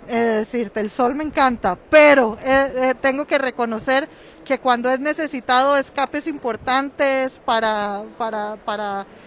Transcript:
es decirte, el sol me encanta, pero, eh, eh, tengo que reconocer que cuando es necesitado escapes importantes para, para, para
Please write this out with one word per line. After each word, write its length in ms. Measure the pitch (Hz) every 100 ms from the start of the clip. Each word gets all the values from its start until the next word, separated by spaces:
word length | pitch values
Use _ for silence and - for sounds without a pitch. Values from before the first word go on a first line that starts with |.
| -
es 300 | 233 233 220
decirte, 420 | 220 240 208 -
el 100 | 214
sol 240 | - 247
me 80 | 277
encanta, 560 | 311 - 262 233 196 180 -
pero, 480 | 302 294 277 226 214
eh, 300 | 269 269 269
eh, 200 | 247 254 254
tengo 260 | 269 269 294
que 120 | 285
reconocer 720 | 262 233 233 220 262 262 302 - - -
que 140 | - 262
cuando 320 | 254 240 247
es 80 | 262
necesitado 800 | 294 302 302 269 - 254 269 285
escapes 500 | 269 - 269 294 320
importantes 1120 | 285 - 220 - 254 277 - 277 269 262 -
para, 580 | - 226 220 214 208 202 220 -
para, 380 | 226 220 208 214
para 500 | - 208 208 196 196 -